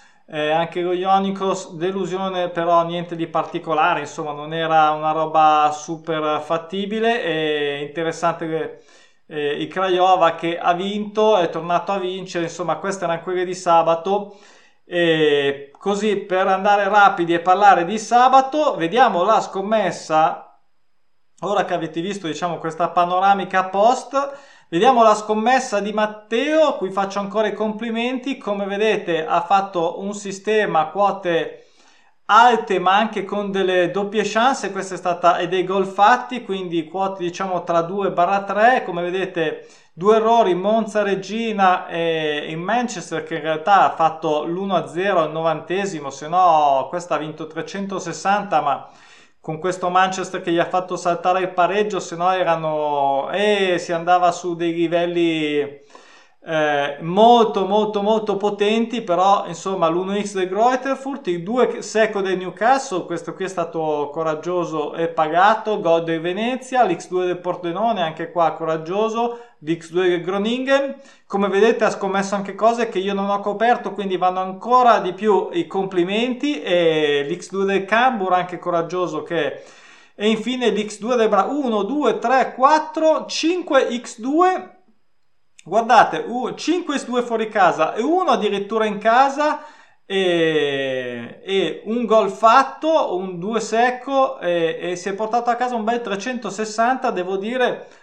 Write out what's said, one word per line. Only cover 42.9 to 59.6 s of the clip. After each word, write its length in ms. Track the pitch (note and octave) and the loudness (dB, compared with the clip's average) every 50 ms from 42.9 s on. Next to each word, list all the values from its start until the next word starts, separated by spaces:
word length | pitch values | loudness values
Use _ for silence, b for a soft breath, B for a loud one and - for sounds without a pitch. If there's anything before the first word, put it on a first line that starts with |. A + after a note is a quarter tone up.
| - F3 D#3+ - E3 D#3 D#3 | -6 -10 -10 -8 -8 -8 -6
che 100 | - E3 | -6 -8
in 80 | D#3 | -6
realtà 500 | D3 D#3+ D#3 D#3 D#3 G#3 G3+ F#3 D#3+ C#3+ | -4 -4 -4 -2 2 4 6 6 6 4
ha 20 | - | 2
fatto 500 | - D#3+ D#3 - - - D#3+ D3+ D3+ D3+ | 2 0 0 0 -2 -2 -2 0 0 -2
l'uno 300 | E3 E3+ F#3 G3 G3 F#3+ | -4 -4 -4 -2 -2 -2
a 120 | E3 D3 | -2 -2
zero 340 | C3+ C#3+ E3+ F#3+ G3+ F#3+ F3 | -4 -4 -2 -2 0 2 2
al 120 | D#3 D3+ | 0 0
novantesimo, 760 | D3+ D#3+ D#3+ E3 D#3 D3+ - - F3 G3 G3+ E3+ D#3+ D3+ C#3+ C3+ | -2 -2 -2 -2 -2 -2 -4 -4 -4 -4 -4 -4 -6 -8 -8 -10
se 200 | C3 - D3+ D3+ | -10 -10 -8 -2
no 580 | E3+ F#3 F#3 - D#3+ D#3 D3 C#3+ C3+ C3+ - - | 2 4 4 6 6 6 4 4 4 2 0 -2
questa 280 | - F3+ E3+ - D#3+ | -6 -8 -4 -4 -4
ha 20 | D3 | -4
vinto 280 | D3+ D#3+ D3+ - D#3+ | -4 -6 -10 -10 -12
trecentosessanta, 1160 | D3+ - E3 D#3 - - G3 G3 G3 F#3+ F3 - E3+ D#3 - - F#3+ G3+ G#3 G3 G3 E3+ D3+ | -10 -10 -10 -10 -8 -8 -8 -8 -6 -6 -6 -6 -8 -8 -4 0 0 0 0 0 0 0 0
ma 260 | C#3+ C#3+ C3+ - - B B B B B B B B B B _ - | 2 0 -2 -2 -6 B B B B B B B B B B _ -10
con 140 | - D#3+ D#3 | -10 -8 -4
questo 300 | E3 F#3 F3 F#3 F#3+ F3+ | -4 -4 -4 -2 -2 0
Manchester 520 | F3+ F#3 F#3 F#3 F#3 F#3+ F3+ - - F3+ | 2 2 2 2 0 -4 -6 -6 -8 -6
che 80 | - F3 | -2 0
gli 80 | E3+ E3+ | 0 0
ha 100 | E3 E3 | 2 0
fatto 280 | - F#3 F3+ - F#3 | 0 -2 -2 -4 -6
saltare 420 | E3+ - F3+ E3+ E3+ - F#3 F3+ F#3+ | -4 -2 -2 -2 0 0 0 0 0
il 120 | F#3 F3+ | 0 -2
pareggio, 500 | - - F3 F3 F#3+ G#3 G#3 G#3 G3 F3 | 0 2 2 2 2 0 0 0 -2 -6
se 160 | - - E3+ | -6 -6 -4
no 160 | E3 F3 F#3 | -2 0 0
erano... 1000 | F#3 F#3 F3 E3 E3 E3 D#3+ D#3+ D#3 D3+ D3+ D3 C#3+ C#3+ C#3 C#3 C#3 C3+ C#3 - | 2 2 2 0 0 0 0 -2 -2 -2 -2 0 0 0 0 0 0 0 -2 -2
Eh, 460 | - F#3+ G#3 G#3+ G#3 G3 F#3+ F#3 F3 E3+ | -2 0 2 2 2 2 2 2 0 0
si 140 | F3 - | -2 -2
andava 400 | F3 E3 E3+ F3 F3+ F3+ F3+ F3 | -4 -2 2 2 4 4 4 2
su 240 | F3 - - F3+ E3+ | 0 0 -4 -6 -4
dei 180 | E3 F3 E3+ E3 | -2 -2 -2 0
livelli... 1080 | E3+ E3+ E3 E3+ E3+ F3 F3 F3 F3 E3+ E3 E3 D#3+ D#3 D3 D3 C#3+ C#3 - - - B B B B B B B B B B B _ - E3 | 0 0 0 0 0 0 0 0 0 0 2 0 0 -2 -2 0 -2 -2 -4 -8 -16 B B B B B B B B B B B _ -8 -4
Eh, 500 | D#3+ D#3 D3+ D3+ D3 C#3+ C#3+ C#3 C#3+ D3 | -2 0 0 2 2 0 0 -2 -4 -6
molto, 600 | E3 D#3+ F3+ G3 A3 A#3+ A#3+ A#3 A3 - - G3+ F#3+ | -6 -2 2 6 6 8 8 6 4 2 0 -2 -2
molto, 380 | F#3 G3+ G#3+ G#3+ G#3 G#3 G3+ | 0 0 0 0 0 -2 0
molto 340 | G3+ G#3 A3 G#3+ G#3+ G#3+ G3 | 0 0 0 0 0 -2 -2
potenti. 680 | G3 G#3 G#3 G3+ G3 G#3 G#3 A3 A3+ A#3 A3+ B3 A#3 | -2 -2 -2 -2 0 0 2 2 0 0 -2 -4 -6
Però, 440 | - - E3+ F3 F#3 G3 F#3+ E3+ - | -4 -2 0 2 4 4 4 2 0
insomma, 400 | E3+ E3+ D#3+ | -4 -10 -8